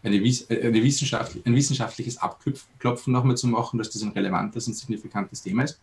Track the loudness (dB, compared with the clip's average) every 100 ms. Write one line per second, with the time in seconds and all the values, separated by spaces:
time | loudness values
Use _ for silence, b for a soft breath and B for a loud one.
0 | 2 4 4 0 -2 -2 2 4 4 2
1 | -2 -2 -4 -4 2 4 4 0 -4 -6
2 | -8 -6 -6 -4 -6 -6 -12 _ -2 -2
3 | 0 2 4 2 2 0 0 -4 -4 -6
4 | -6 -2 0 0 -2 -4 -6 -8 -6 -8
5 | -6 -6 -6 -8 -4 -2 -2 -4